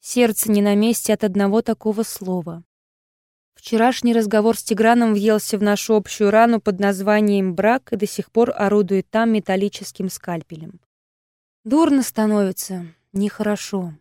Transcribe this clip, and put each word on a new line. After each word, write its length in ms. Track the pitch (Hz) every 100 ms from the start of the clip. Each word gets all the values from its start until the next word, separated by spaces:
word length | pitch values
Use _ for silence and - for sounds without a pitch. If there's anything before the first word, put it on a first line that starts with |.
| -
Сердце 440 | - 240 214 -
не 100 | 208
на 140 | 202 202
месте 360 | 220 233 -
от 100 | 214
одного 380 | 214 190 202 208
такого 420 | 220 220 214 208
слова. 580 | 226 - 185 185 170 165 170 _ _ _ _ _ _ _ _
Вчерашний 600 | _ - 226 233 254 240
разговор 420 | 233 214 214 214 220
с 60 |
Тиграном 520 | - 214 220 240 233
въелся 440 | 208 208 214 - 208
в 60 |
нашу 320 | 208 202 - 214
общую 340 | 196 - 208
рану 300 | 214 233 233
под 180 | - 185
названием 800 | 202 190 196 214 208 202 190 175
«брак» 360 | 202 254 -
и 40 | 202
до 100 | 202
сих 240 | - -
пор 220 | - 240
орудует 560 | - 202 208 190 196 185
там 220 | 220 233
металлическим 760 | 214 - 190 202 - 196 - 190
скальпелем. 680 | - - 170 - 156 160 180 _ _ _ _ _ _ _ _
Дурно 400 | 220 269 330 277
становится, 800 | 247 - 214 208 196 185 - 185 170 _ _
нехорошо. 800 | 196 202 - 214 208 - 196 180 151